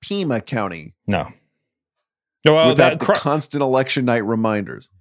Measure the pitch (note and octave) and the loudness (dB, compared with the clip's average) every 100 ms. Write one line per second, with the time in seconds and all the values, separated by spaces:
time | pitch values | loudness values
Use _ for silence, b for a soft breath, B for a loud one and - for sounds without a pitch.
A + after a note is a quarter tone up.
0 | - G3+ E3+ A#2 - A#2+ G2 E2 D2 _ | -8 -6 -4 -4 -4 -6 -6 -8 -16 _
1 | - F#2 - - _ _ _ _ _ _ | -4 -4 -4 -12 _ _ _ _ _ _
2 | _ _ _ _ D3+ D#3 D#3+ D3+ E3 D#3+ | _ _ _ _ 2 4 4 6 4 2
3 | - - C#3+ D3+ - D3 C3+ C3 C3 - | 0 0 0 -2 -2 -4 0 0 0 -2
4 | B2 A#2+ G#2 A2+ A2 G#2+ G2 A1 - _ | 0 0 0 -2 0 -2 -4 -12 -20 _